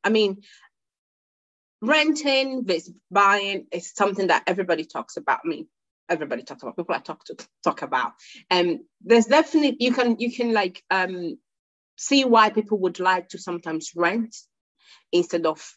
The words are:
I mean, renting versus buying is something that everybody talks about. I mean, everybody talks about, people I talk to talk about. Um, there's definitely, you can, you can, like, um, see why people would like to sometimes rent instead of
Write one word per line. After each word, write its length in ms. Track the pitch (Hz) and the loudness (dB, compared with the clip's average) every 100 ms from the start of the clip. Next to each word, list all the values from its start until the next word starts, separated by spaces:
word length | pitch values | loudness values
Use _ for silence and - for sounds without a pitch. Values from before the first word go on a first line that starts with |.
I 60 | 202 | 0
mean, 320 | 220 208 196 - - _ _ _ _ _ _ _ _ _ _ _ - | 2 2 -2 -12 -20 _ _ _ _ _ _ _ _ _ _ _ -8
renting 840 | 220 311 302 302 294 269 269 262 190 | 0 2 2 0 2 0 0 -4 -2
versus 280 | 170 - - - | -2 -4 -20 -4
buying 560 | 196 196 202 196 196 - | 2 4 2 0 -6 -8
is 220 | 175 - | -10 -8
something 340 | - 196 196 190 | -2 -2 0 0
that 160 | - - | 0 0
everybody 380 | 180 180 160 160 | -4 -2 -2 -4
talks 320 | 151 - - | -10 -12 -10
about. 240 | 294 - 320 | -4 -4 -4
I 20 | |
mean, 200 | - - _ _ _ - | -8 -10 _ _ _ -6
everybody 340 | 170 147 120 | -4 -4 -8
talks 180 | - 135 | -8 -14
about, 140 | 127 - | -12 -10
people 200 | 170 170 | -6 -6
I 40 | |
talk 240 | - 160 - | -6 -16 -14
to 120 | 139 - _ | -18 -20 _
talk 180 | - - | -4 -4
about. 320 | - - - - - - - | -4 -4 -4 -8 -20 -16 -2
Um, 340 | 180 175 165 - _ | 0 0 -2 -8 _
there's 240 | 175 233 220 | 4 4 6
definitely, 500 | 285 320 320 294 240 | 4 4 2 2 0
you 140 | 240 | 0
can, 260 | 247 240 220 | 2 0 0
you 120 | 240 | -2
can, 220 | 247 240 | -2 0
like, 300 | 220 190 185 - | 0 0 -6 -4
um, 480 | 190 185 185 170 - _ _ _ _ _ - | -2 -2 -4 -8 -10 _ _ _ _ _ -12
see 280 | - 277 262 | 0 2 6
why 240 | 226 214 | 6 6
people 300 | 208 208 214 | 2 -2 -2
would 200 | 185 175 | -2 -2
like 300 | 185 185 180 | 0 0 -2
to 80 | 175 | -14
sometimes 540 | - 170 170 160 160 170 | -10 -10 -6 -8 -8 -2
rent 400 | 170 220 226 - - _ _ _ _ - - | -2 0 -6 -10 -20 _ _ _ _ -20 -2
instead 340 | 175 170 170 165 | 0 0 -2 -2
of 180 | 156 - | -4 -10